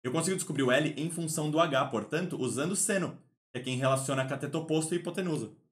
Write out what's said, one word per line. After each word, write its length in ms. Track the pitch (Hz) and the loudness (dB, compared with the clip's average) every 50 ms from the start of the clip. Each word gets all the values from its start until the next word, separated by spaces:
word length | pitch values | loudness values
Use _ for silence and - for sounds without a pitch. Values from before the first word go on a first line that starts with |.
| - | -4
Eu 80 | 127 | 0
consigo 240 | 139 165 160 180 190 | -2 0 0 0 0
descobrir 260 | 170 - - 147 143 | -2 -2 -2 0 2
o 100 | 135 123 | 4 4
L 180 | 123 143 156 147 - 135 | 4 4 4 2 -2 -2
em 80 | 151 165 | -4 -4
função 400 | 170 170 170 156 156 165 151 151 | -4 -4 -4 -4 -2 -2 -2 2
do 100 | 151 160 | 4 4
H, 280 | 170 160 135 131 139 | 4 4 4 2 2
portanto, 500 | 135 - 107 104 - 147 160 180 175 - | 2 0 -2 -2 0 -2 -2 -2 -2 -2
usando 360 | - 127 120 107 123 147 175 202 | -2 -2 -2 0 0 0 0 0
o 20 | |
seno, 440 | - - - 202 190 170 131 - - _ _ _ _ _ _ | 0 0 2 2 0 0 -2 -6 -10 _ _ _ _ _ _
que 80 | - 123 | -10 -6
é 40 | 127 | -4
quem 120 | 127 127 | -4 -2
relaciona 520 | 127 135 131 135 131 135 139 139 131 131 | 2 2 2 2 2 2 0 0 0 0
cateto 320 | 135 143 - 147 135 135 160 | -2 -2 -4 -4 -2 -2 -4
oposto 340 | 160 - 156 156 156 160 180 | 0 2 2 2 2 2 -2
e 60 | 170 | -2
hipotenusa. 520 | 175 180 170 196 185 175 156 143 117 104 - _ _ _ | -2 -4 -4 -2 -2 0 -2 -2 -4 -6 -10 _ _ _